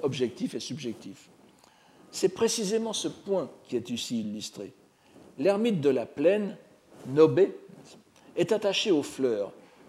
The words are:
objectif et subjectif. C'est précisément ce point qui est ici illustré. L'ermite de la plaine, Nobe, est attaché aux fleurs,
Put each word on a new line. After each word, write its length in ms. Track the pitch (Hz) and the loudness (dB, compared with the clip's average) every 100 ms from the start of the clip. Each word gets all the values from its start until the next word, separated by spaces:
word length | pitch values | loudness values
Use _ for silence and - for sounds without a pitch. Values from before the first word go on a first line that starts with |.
objectif 520 | 139 120 120 - 254 | -2 0 -2 -2 -6
et 60 | 117 | -6
subjectif. 680 | - 123 123 - - 92 - _ - _ _ _ _ - - | -8 -8 -8 -10 -14 -18 -20 _ -20 _ _ _ _ -20 -16
C'est 180 | - 185 | -2 -2
précisément 640 | - 226 233 196 220 226 | 2 0 0 -2 -2 -2
ce 160 | 202 160 | -4 -6
point 400 | - 196 190 127 - - | -8 -2 -2 -2 -10 -6
qui 80 | 120 | -6
est 120 | 120 | -4
ici 320 | 117 - 120 | -6 -4 -4
illustré. 540 | 107 107 - - 95 - _ _ _ - - - | -4 -8 -10 -12 -14 -16 _ _ _ -20 -18 -2
L'ermite 420 | 170 202 233 180 | 0 2 0 2
de 100 | 139 | 2
la 160 | 127 110 | 2 -2
plaine, 500 | - 160 214 196 - - _ _ - - | 2 4 4 0 -8 -20 _ _ -18 -2
Nobe, 400 | 143 156 135 190 - - - - - _ _ - - | 6 6 6 2 2 -18 -20 -20 -20 _ _ -8 -2
est 160 | 170 | 0
attaché 380 | 214 202 185 226 | 2 0 0 2
aux 120 | 151 | 2
fleurs, 500 | - - 131 107 98 - - - | 0 -2 0 0 -4 -8 -20 -20